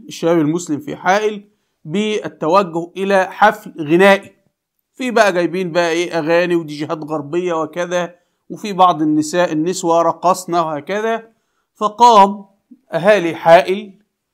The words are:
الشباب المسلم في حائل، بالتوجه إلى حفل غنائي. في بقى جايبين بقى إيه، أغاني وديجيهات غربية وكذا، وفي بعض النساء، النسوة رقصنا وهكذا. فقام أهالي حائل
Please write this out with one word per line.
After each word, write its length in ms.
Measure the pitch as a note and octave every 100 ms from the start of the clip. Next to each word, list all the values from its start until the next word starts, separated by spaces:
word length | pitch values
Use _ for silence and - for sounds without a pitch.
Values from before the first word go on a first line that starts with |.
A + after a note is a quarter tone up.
| -
الشباب 300 | - E3 E3+
المسلم 400 | D3 E3+ E3+ C#3+
في 160 | - D3
حائل، 540 | F3+ G3+ G#3+ G#3+ G3+ _ _ _ D#3
بالتوجه 1080 | F3+ G#3+ G#3+ D#3 - D#3 F#3 F#3 E3 E3 F#3
إلى 300 | G3 G3 F3+
حفل 420 | - G#3 G#3 E3+ -
غنائي. 560 | D3 E3+ G3 G3 - _ _ _ _ _ _
في 180 | - B3+
بقى 220 | A3+ G#3
جايبين 380 | F3+ E3+ F3 F3+
بقى 180 | E3 E3+
إيه، 300 | E3 F3 E3
أغاني 360 | D#3 E3+ F3 E3+
وديجيهات 480 | D3+ D3 D3+ E3
غربية 500 | D3+ D#3 C#3+ E3+ F3+
وكذا، 640 | E3 D3+ E3+ F3 F3 E3+ - _ _ -
وفي 240 | - G#3+
بعض 280 | F3+ F3+ D#3
النساء، 500 | D#3 D3+ D3+ F3 F3
النسوة 500 | D#3 E3 F3+ E3+ E3
رقصنا 600 | E3 D#3+ E3+ F3+ - E3+
وهكذا. 760 | D#3+ D3+ D3 G3+ A3 A3+ A3+ _ _ _ _ -
فقام 680 | G#3 G#3 A#3+ A3 G3 G3+ - _ _ - -
أهالي 440 | D#3 F3+ G#3 E3+ D3+
حائل 640 | E3 E3+ F3 G3 G#3+ - _ _ _